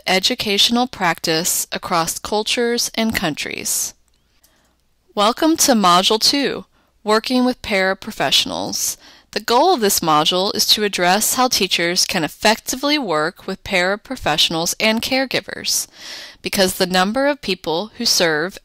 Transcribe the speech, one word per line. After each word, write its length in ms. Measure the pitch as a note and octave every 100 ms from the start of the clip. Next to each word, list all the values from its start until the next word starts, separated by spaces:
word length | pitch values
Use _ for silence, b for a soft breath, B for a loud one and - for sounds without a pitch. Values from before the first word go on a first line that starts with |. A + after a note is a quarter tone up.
| -
Educational 800 | F#3 - B3+ A3 G3+ - A#3+ B3+
Practice 800 | - F3+ E3 - D#3+ F3 - -
Across 460 | - - F3 E3 -
Cultures 680 | - G#3+ A3 - A#3 A#3+ - -
and 200 | A3+ A3+
Countries. 760 | E3+ - - - - - - - _ _ _ _ _ _ _ _ _ _ _
Welcome 420 | - G3+ B3 D#4+ D#4+
to 160 | -
Module 460 | A3+ F#3 F3 G3 A3
two, 460 | - C#4+ A#3+ E3 - _ _ _
Working 420 | G#3 G#3+ - B3+ B3
with 160 | B3
Paraprofessionals. 1400 | - G3+ F#3+ F#3+ - - C#3+ - - E2+ G2+ - - - B B B
The 60 | -
goal 340 | G#3+ A#3+ E4+
of 80 | E4
this 180 | G3+ -
module 540 | E3 D3+ D#3 F3+ G3 -
is 100 | -
to 160 | -
address 520 | G#3 G3 F3 G3 - -
how 120 | B3+
teachers 580 | - F#3 - E3+ F3+ -
can 180 | F#3+
effectively 760 | D3 - G#3+ A3+ - C4 C#4+ D4+
work 460 | A3+ D#3 D#3 - -
with 160 | G3
paraprofessionals 1120 | - F#3 F3+ G#3 - E3 E3 D3+ - E3 E3 -
and 220 | A3 A3
caregivers. 840 | - C4 C4+ - - - - - - B B B B B
Because 340 | F#3 - F#3 -
the 80 | F#3
number 400 | F#3 F#3 A#3+ C#4
of 160 | C#4+
people 460 | - F3+ E3+ D#3+ G#3+ -
who 80 | A#3
serve 540 | - E3+ D3+ F3 -